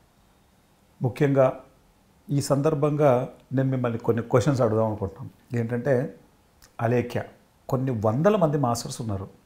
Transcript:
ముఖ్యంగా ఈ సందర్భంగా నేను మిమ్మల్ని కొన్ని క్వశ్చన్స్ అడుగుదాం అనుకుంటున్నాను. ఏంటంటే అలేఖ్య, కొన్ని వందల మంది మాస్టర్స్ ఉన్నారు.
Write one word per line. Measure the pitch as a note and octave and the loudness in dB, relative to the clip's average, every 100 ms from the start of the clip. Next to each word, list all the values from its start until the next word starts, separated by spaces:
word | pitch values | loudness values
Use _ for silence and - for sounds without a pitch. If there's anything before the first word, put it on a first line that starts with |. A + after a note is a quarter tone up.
| _ _ _ _ _ _ _ _ _ - | _ _ _ _ _ _ _ _ _ -6
ముఖ్యంగా | C3 - C#3+ C3+ C3 - - _ _ _ _ _ - | -6 0 2 4 4 2 -12 _ _ _ _ _ -4
ఈ | C#3+ | -4
సందర్భంగా | - C#3 C#3+ D#3 D3 D3 D3+ B2 C3+ - - | 0 0 2 0 0 2 4 4 0 -8 -6
నేను | B2+ C3 | -2 0
మిమ్మల్ని | C3 B2 A2+ | 0 -2 -2
కొన్ని | - A2+ | -2 -2
క్వశ్చన్స్ | A2 B2+ C3 C3 | 0 2 2 2
అడుగుదాం | A#2+ A2 A2+ | 2 2 0
అనుకుంటున్నాను. | G#2 F#2+ - A#2+ - _ A#2 | -2 -6 -8 -16 -18 _ -4
ఏంటంటే | A#2 A#2+ C3 B2 D3 - _ _ _ _ - - | -4 -4 0 0 0 -8 _ _ _ _ -20 -4
అలేఖ్య, | A#2 A#2+ A#2+ - - - _ _ - | 0 0 0 -4 -8 -14 _ _ -6
కొన్ని | C3 C3 A#2+ G#2+ | -4 -2 -2 0
వందల | A#2 F3 G#3+ | 2 2 4
మంది | D#3+ D3+ | 2 0
మాస్టర్స్ | C3 A#2 - - | 0 -2 -6 -10
ఉన్నారు. | A#2 G2 F#2+ - | -6 -6 -8 -16